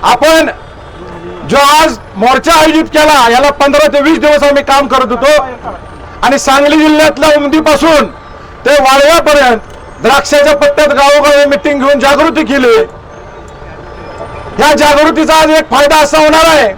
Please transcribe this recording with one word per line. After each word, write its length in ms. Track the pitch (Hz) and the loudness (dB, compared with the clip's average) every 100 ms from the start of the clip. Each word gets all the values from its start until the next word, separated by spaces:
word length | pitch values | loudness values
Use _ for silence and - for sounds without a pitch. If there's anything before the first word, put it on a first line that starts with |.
आपण 460 | 180 247 302 320 311 - - - - - - - - - 139 | 0 0 2 2 0 -6 -16 -20 -20 -18 -18 -16 -16 -16 -4
जो 80 | 233 | 0
आज 400 | 277 302 320 233 - 196 | 4 4 2 -2 -14 -2
मोर्चा 380 | 226 254 294 | 0 0 2
आयोजित 300 | 330 311 311 | 2 2 0
केला, 460 | 320 302 302 294 233 | 0 0 2 4 2
याला 180 | 240 285 | 2 0
पंधरा 360 | 285 277 294 302 | 0 0 2 2
ते 140 | 285 | 2
वीस 180 | 285 320 | 0 0
दिवस 240 | 294 294 | 2 2
आम्ही 200 | 285 285 | 2 0
काम 240 | 277 269 277 | 0 0 0
करत 240 | 254 254 | -2 -2
होतो 200 | 240 269 302 262 247 240 185 - - - - | -2 2 0 0 -12 -14 -16 -18 -20 -20 -6
आणि 160 | 220 277 | -2 -2
सांगली 380 | - 269 285 311 | 0 0 2 2
जिल्ह्यातल्या 520 | 311 302 311 277 311 294 | 2 2 0 0 0 0
उमदीपासून 680 | 285 311 311 294 320 302 208 - - - - - 247 | 0 -2 0 0 2 0 -2 -8 -20 -20 -20 -8 0
ते 80 | 285 | 2
वाळव्यापर्यंत 760 | 262 269 285 330 302 294 262 226 - - - - | 2 2 4 2 2 2 2 -2 -6 -20 -20 -6
द्राक्षाच्या 540 | 226 277 285 294 294 285 | 0 0 0 0 2 2
पट्ट्यात 320 | 294 285 294 | 0 0 0
गावोगावी 580 | 285 285 285 294 285 285 | 2 2 2 2 2 2
मीटिंग 340 | 285 294 285 | 0 -2 -2
घेऊन 200 | 269 285 | 0 2
जागृती 440 | 277 285 320 294 233 | 2 2 0 -2 -2
केली. 320 | 277 254 226 220 - - - - - - - - - - - - - - - - - | 0 2 2 0 -8 -20 -20 -20 -20 -20 -20 -20 -18 -18 -18 -18 -16 -16 -14 -14 -2
या 120 | 277 | 0
जागृतीचा 600 | 294 294 285 311 320 311 320 | 2 2 2 2 0 0 2
आज 140 | 311 | 2
एक 200 | 311 - | 0 0
फायदा 240 | 254 285 311 | 0 2 2
असा 240 | 294 302 | 2 2
होणार 260 | 302 311 330 | 2 2 2
आहे 220 | 311 226 | 2 0